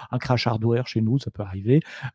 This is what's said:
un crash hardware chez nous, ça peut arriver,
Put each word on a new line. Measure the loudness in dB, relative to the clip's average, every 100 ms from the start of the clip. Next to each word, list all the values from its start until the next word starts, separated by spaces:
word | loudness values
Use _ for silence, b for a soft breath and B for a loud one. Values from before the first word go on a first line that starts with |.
| B
un | -4
crash | 0 2 2
hardware | 0 2 0 0
chez | 0
nous, | 2 0
ça | -2
peut | -10
arriver, | -10 -4 4 4 2 B -6